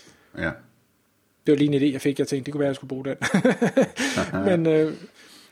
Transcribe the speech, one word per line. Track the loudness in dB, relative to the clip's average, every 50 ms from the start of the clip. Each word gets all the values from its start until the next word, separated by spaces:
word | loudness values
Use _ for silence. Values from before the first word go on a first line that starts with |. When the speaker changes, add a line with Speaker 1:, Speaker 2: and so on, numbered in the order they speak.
| -20 -20 -20 _ _ _ -10 -6
Speaker 1:
Ja. | -6 -6 -6 -8 -14 _ _ _ _ _ _ _ _ _ _ _ _ _ _ _ _
Speaker 2:
Det | 2 2
var |
lige | 4 4 2 2
en | 2 2
idé, | 2 0
jeg | 0
fik. | -2 -2 0 0
Jeg | -2 -2
tænkte, | -2 -4 -6
det | -6 -4
kunne | -2
være, | -2 -2
jeg | -2
skulle | -4 -8 -10
bruge | -10 -8 -6
den. | -8 -6 -6
<laughs> | -4 0 0 2 4 2 2 2 0 0 2 2 0 0 0 -4 -4 -2 -2
Speaker 1:
Aha. | -2 -4 -2 -4 -2 0 2 2
Speaker 2:
Men, | 2 2
øh, | 2 4 4 2 2 -2 -6 -14 -20 -20 -20 -20 -20 -20 -20 -20 -20